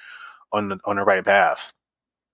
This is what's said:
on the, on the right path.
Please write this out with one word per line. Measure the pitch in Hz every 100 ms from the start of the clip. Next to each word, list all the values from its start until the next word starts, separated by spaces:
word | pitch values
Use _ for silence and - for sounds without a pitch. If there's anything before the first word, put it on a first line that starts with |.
| - - - - -
on | 107 101
the, | 95 104
on | 101
the |
right | 101 95
path. | 98 98 85 - - - _ _ _ _ _